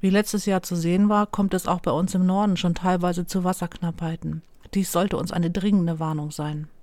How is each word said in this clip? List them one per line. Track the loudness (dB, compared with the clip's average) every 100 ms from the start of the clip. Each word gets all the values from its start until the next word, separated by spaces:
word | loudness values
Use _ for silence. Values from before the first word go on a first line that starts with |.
Wie | 4
letztes | 2 2 -2 0
Jahr | -2
zu | 0 -2
sehen | 2 4 4
war, | 4 2
kommt | 0 0
es | 0 0
auch | -2
bei | 0
uns | 0 0
im | 2 2
Norden | 2 2 2
schon | 0 0
teilweise | 2 2 2 -2 -2
zu | -2 -2
Wasserknappheiten. | -2 -6 -6 -6 -4 -6 -6 -6 -8 -10 -20 -6
Dies | -2 0
sollte | 0 0 0
uns | -2
eine | -2 0
dringende | 0 2 2 2 -2
Warnung | -2 -4 -6
sein. | -6 -6 -6 -10 -14